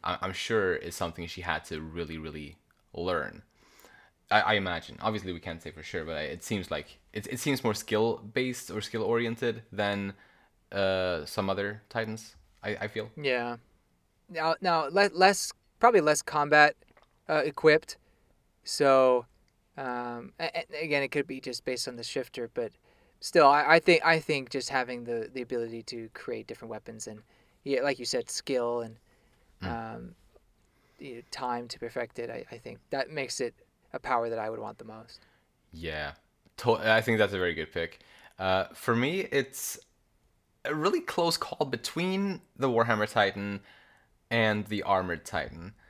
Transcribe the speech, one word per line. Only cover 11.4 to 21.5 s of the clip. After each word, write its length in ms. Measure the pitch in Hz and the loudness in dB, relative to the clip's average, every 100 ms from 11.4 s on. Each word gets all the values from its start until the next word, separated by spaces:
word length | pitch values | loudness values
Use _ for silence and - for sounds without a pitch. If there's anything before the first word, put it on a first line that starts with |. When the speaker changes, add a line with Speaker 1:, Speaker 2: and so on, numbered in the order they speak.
| 98 | -2
Speaker 1:
other 340 | 95 101 107 - | 0 -4 -6 -8
Titans, 460 | 113 110 110 - - _ _ | -6 -6 -6 -12 -20 _ _
I, 80 | 104 107 | -8 -6
I 60 | 107 | -6
feel. 220 | 110 107 - | -6 -10 -6
Speaker 2:
Yeah. 420 | 143 127 120 120 _ _ _ _ _ _ - | -2 0 -2 -8 _ _ _ _ _ _ -12
Now, 260 | 165 160 165 | -2 0 0
now 280 | 190 165 143 | 2 2 2
le-, 200 | 180 202 | 4 4
less, 400 | 165 185 196 - - _ - | 6 6 6 -2 -10 _ 4
probably 220 | 233 220 | 6 8
less 200 | 151 147 | 6 4
combat, 540 | - 151 147 151 151 - _ _ _ _ - | 0 -2 6 8 8 6 _ _ _ _ -2
uh, 140 | 156 156 | 0 0
equipped. 500 | - 156 151 - - _ _ _ _ _ _ - | 4 6 6 4 -16 _ _ _ _ _ _ -6
So, 600 | - 139 135 131 127 120 _ _ _ _ - | 2 6 8 8 4 0 _ _ _ _ -10
um, 560 | 131 123 120 120 131 - | -8 -6 -6 -8 -12 -8
a-, 120 | 165 165 | -6 -6
a-, 260 | - 151 | -8 -6
again, 180 | 160 143 | -2 0
it 80 | 135 | 0
could 160 | 147 143 | -2 -4
be 120 | 131 | -6
just 240 | 135 | -10